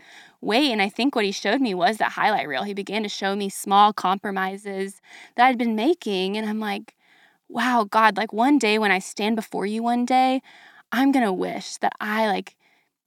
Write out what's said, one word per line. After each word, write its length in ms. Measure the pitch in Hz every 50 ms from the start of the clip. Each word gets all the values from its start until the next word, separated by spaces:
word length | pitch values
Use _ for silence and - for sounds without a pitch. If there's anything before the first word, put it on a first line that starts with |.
| - - - - - - _ _
weight?" 300 | - 185 208 254 302 277
And 100 | 220 214
I 80 | 196 208
think 280 | - - 233 285 -
what 80 | 240 208
he 80 | 196
showed 280 | 196 - - 202 226 277
me 140 | 269 226 185
was 220 | 180 170 196 220
that 160 | 208 - 117
highlight 340 | - - 165 208 214 - -
reel. 160 | 151 139 127
He 100 | 117 202
began 300 | 196 202 196 - 190 220
to 60 | 214 202
show 260 | - - 208 196 196
me 140 | 208 202 196
small 440 | - - - 208 196 202 208 214
compromises 1080 | 208 - - 185 190 208 - 208 190 190 190 190 196 196 208 202 196 190 196 196 - - _ - - - - - _
that 120 | - 240 262
I'd 100 | 254 226
been 160 | 247 233 220
making. 640 | 214 220 302 349 - - 220 196 185 185 190 202
And 120 | 214 220 208
I'm 120 | 214 214
like, 340 | 220 208 196 208 220 - - _ _ _ _ _ _ _ _ _ _ -
"Wow, 340 | - 240 233 254 247 233 208 202
God, 260 | - 220 226 214 196
like, 160 | 190 220 214
one 260 | - 208 240 277 302 269
day 200 | 233 208 214 220
when 140 | 214 202
I 80 | 185 190
stand 340 | - - - - 202 214 233
before 320 | 220 214 - - 180 185
you 160 | 202 214 226
one 220 | 226 233 240 240 247
day, 360 | 240 254 254 254 262 262 262 - - - - - - - - _ _
I'm 180 | - 233 269 277
gonna 220 | 269 269 240 202
wish 460 | 185 180 180 180 - 196 - - - -
that 160 | - 202 - -
I, 280 | 214 214 214 220 226 214
like, 260 | 190 185 190 - - _ _ _ _ _ _ _ _ _ _